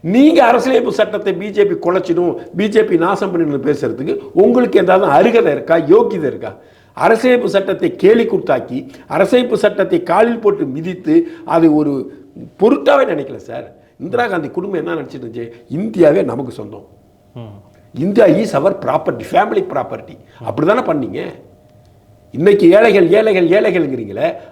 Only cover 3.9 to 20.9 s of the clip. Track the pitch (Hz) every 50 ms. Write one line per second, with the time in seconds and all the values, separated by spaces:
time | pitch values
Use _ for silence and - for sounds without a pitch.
3.9 | - - 135 160 135 - - - - 165 196 240 233 254 247 - - - 185 -
4.9 | 185 190 202 170 139 151 196 233 220 233 214 170 143 143 139 - 165 165 156 143
5.9 | 175 220 233 - 202 180 156 131 - - 117 107 95 - - _ _ _ _ _
6.9 | _ - 143 190 226 220 247 254 247 240 240 196 - 196 190 - 190 - - 165
7.9 | - - - 185 226 233 226 - - 180 143 - 143 127 - - 127 131 135 -
8.9 | - - - _ - 156 190 190 - 247 247 240 - 202 - - - - 190 -
9.9 | 180 170 175 - 165 196 226 233 233 - 208 202 202 - 165 135 127 147 165 180
10.9 | 185 - - 160 151 165 170 - - - - - 160 170 165 160 151 151 151 143
11.9 | 143 135 - - - - 92 - _ - 120 - _ _ 185 226 277 262 - -
12.9 | 285 277 254 - 170 151 135 135 127 113 - - 113 127 - - - _ _ _
13.9 | _ _ 123 175 196 240 240 240 - 170 151 139 - 175 180 202 196 170 147 170
14.9 | 170 160 139 123 - 135 127 117 110 117 117 117 - - - _ 127 156 208 226
15.9 | 214 196 165 151 151 196 190 127 113 120 139 123 - - 107 98 107 104 101 _
16.9 | _ _ _ _ _ _ _ _ _ 123 117 110 101 101 - _ _ _ _ _
17.9 | _ - 143 190 202 233 226 185 151 190 226 - - 139 143 196 196 - - 123
18.9 | 131 160 - 190 175 117 110 - - - 208 220 233 208 - - - 143 120 -
19.9 | - 113 - - - - - _ _ - 127 127 117 123 151 170 214 247 247 214